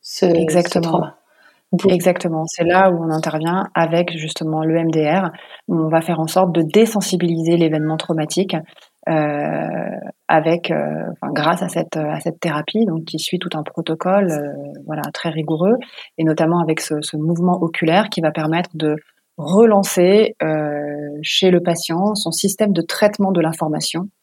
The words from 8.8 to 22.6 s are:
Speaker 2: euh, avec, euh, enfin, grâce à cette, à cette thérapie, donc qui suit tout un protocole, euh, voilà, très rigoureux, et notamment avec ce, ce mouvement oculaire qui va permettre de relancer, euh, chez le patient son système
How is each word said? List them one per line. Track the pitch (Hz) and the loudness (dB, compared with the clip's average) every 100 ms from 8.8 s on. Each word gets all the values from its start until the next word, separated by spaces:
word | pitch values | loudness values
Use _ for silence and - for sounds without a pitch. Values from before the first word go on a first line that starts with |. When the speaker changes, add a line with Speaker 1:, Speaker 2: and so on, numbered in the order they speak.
| _ _ - | _ _ -4
Speaker 2:
euh, | 156 147 147 156 147 160 - - - - - _ | -2 0 -2 -4 -4 -4 -6 -6 -8 -12 -18 _
avec, | 160 160 170 170 | 2 4 0 0
euh, | 156 147 156 - | -2 -2 -4 -6
enfin, | - - | -8 -6
grâce | - 151 180 | -2 0 -2
à | 180 | -4
cette, | 170 170 156 | -4 -6 -4
à | 151 156 | -4 -4
cette | 165 160 | -6 -4
thérapie, | 170 147 151 208 220 | -4 -4 -4 0 0
donc | 165 | 0
qui | 160 156 | -6 -8
suit | - 180 | -6 -6
tout | 180 | -6
un | 156 | -8
protocole, | 151 - 165 160 185 196 190 | -8 -8 -6 -4 0 2 2
euh, | 151 147 143 143 143 143 | -2 -4 -8 -12 -14 -10
voilà, | 151 147 | -8 -8
très | - 170 | -6 -6
rigoureux, | 156 156 156 180 233 - - - - | -4 -4 0 2 2 -2 -18 -20 -2
et | |
notamment | 160 156 160 170 | 0 2 2 2
avec | 170 160 | 2 -2
ce, | - 151 | -2 -6
ce | 147 156 | -4 -4
mouvement | 156 170 180 180 | -2 0 2 2
oculaire | 170 - 165 175 214 | 0 0 2 2 0
qui | - | 0
va | 160 | -2
permettre | 151 156 160 180 156 | -2 -2 -2 -2 -4
de | 156 151 _ _ _ - | -2 -2 _ _ _ -12
relancer, | 147 190 233 208 190 - 180 202 214 - | 0 6 8 6 2 2 6 6 4 0
euh, | 156 156 151 147 147 147 147 147 | -2 -2 -2 -4 -6 -8 -10 -10
chez | 156 - 190 | -4 2 4
le | 175 | 4
patient | 175 165 - 165 202 208 | 2 -2 -2 0 0 0
son | - | -4
système | 175 196 196 | -2 -2 0